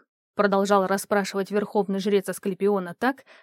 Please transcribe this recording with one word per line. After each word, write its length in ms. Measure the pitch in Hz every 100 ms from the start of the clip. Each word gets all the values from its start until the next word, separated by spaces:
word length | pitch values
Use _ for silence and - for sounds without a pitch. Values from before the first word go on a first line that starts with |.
| _ _ _
продолжал 520 | - 202 196 196 202 185
расспрашивать 640 | 196 - 202 196 196 185
верховный 500 | 202 202 214 196 196
жрец 280 | 202 202 190
Асклепиона 680 | 175 202 180 196 202 175
так, 300 | - 247 269 - -